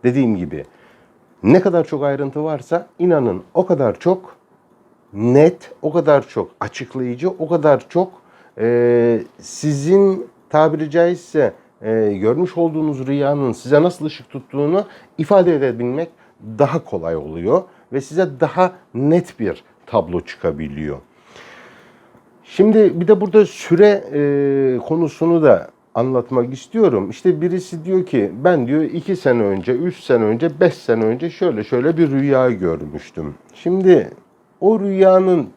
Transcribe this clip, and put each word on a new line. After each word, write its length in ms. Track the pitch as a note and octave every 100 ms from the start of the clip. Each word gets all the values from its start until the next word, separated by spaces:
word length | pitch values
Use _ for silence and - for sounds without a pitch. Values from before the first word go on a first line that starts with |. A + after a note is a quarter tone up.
Dediğim 320 | B2 B2+ B2 G2+
gibi 280 | E2+ D2+ C2+ _ _ _ _ _ _ _
ne 180 | G2+ F3
kadar 240 | F#3 E3+
çok 200 | E3 C#3+
ayrıntı 400 | C#3+ C#3 C#3 C#3+
varsa 420 | D#3 D3 A#2+ E3+ E3+ _
inanın 440 | F3+ D#3+ A#2+ F2+ -
o 120 | E3 F#3
kadar 340 | E3 B2+ G2+
çok 360 | E3+ F#3 - - _ _ _ _ _ _ _
net, 580 | G2+ A#2 C3 D#3+ F3+ - -
o 100 | D#3
kadar 360 | E3 D3+ C#3 C3+
çok 220 | - F2+ _
açıklayıcı, 680 | G2+ - B2 C3+ B2+ A#2+ F3+
o 200 | F#3 D#3+
kadar 400 | E3+ D3+ C3+ -
çok, 240 | E3+ F#3 - _ _ _ -
e, 600 | A2+ A#2+ A#2+ A#2+ A#2+ A2+ A#2 _
sizin 880 | - - D3+ C#3+ C#3+ G3 G3 F#3+ - _ _
tabiri 400 | D3+ D#3 D3+ D#3
caizse, 640 | D#3+ E3+ F3 - D#3 B2 - _ _
e, 300 | G#2+ A2+ G#2+ G2
görmüş 360 | G#2+ C3 F3+ E3+
olduğunuz 500 | E3 D#3 D#3 C#3 C3
rüyanın 460 | C#3+ C#3 C#3+ C3+
size 300 | A2+ B2 D3
nasıl 220 | F3 F3
ışık 260 | D#3 - -
tuttuğunu 540 | C#3 - C#3 D3 F#3 G3+ - _ -
ifade 360 | D3+ G3 F3+
edebilmek 540 | D#3 C3+ A2+ A#2+ C3+ E3+ _ _ _ A2 A2
daha 260 | C#3+ E3
kolay 320 | - G2 E2 D#2+
oluyor 460 | D2 D#2+ F2 D#3+ F#3 _ _
ve 80 | C3+
size 400 | C3+ D#3 F3+ C3+
daha 320 | D#3 F3 F#3 F#3 _
net 460 | A#2 C#3 E3+ F3 -
bir 240 | G#2+ - _ _ -
tablo 340 | G#2+ E2 F2
çıkabiliyor. 760 | - - F2 D2+ D2+ C#2+ D2+ C#2+ _ _ _ - - - - - - _ _ _ _ _
Şimdi 560 | _ - G#3 A3 G3+ E3+
bir 80 | F3
de 120 | G#3
burada 260 | G3+ G#3+ G3
süre, 580 | - - E3+ G#3 G3+ -
e, 680 | D3 C#3+ C#3+ C#3 C#3 C3+ B2+
konusunu 640 | - D#3+ D#3+ - E3 E3+
da 280 | D3+ F2+ - _ _
anlatmak 580 | - B2 C3 B2 C3 A#2+
istiyorum. 580 | C3 - A3+ G3+ A2+ F#2+
İşte 300 | A2+ F#3 E3
birisi 440 | F3 F3+ F3+ E3+
diyor 220 | D#3+ F#3+ F#3
ki, 260 | C3 G2+ G2+
"Ben," 220 | D#3 E3+ A#2+
diyor, 160 | D3+
"iki 340 | D3+ F3 - F3+
sene 260 | C#3 A#2+
önce, 300 | G2+ F#2+ F#2
üç 240 | B2+ F3 F3+
sene 240 | - A#2+
önce, 360 | G#2+ A#2 E3 D3
beş 140 | F3
sene 300 | - - A2+
önce 260 | A2 B2 E3
şöyle 340 | - F3+ A2
şöyle 320 | A2 B2 C#3 D#3+
bir 140 | D#3+
rüya 400 | C3+ C#3+ C3 B2+
görmüştüm." 840 | G#2+ F2+ D#2+ D2+ D2+ - - D2+ C#2 _
Şimdi 560 | - F3 F#3+ F#3 E3 - - _ _ _ _
O 200 | F#3+ A3
rüyanın 680 | G3+ F#3+ F#3+ F#3 F#3+ F3 B2+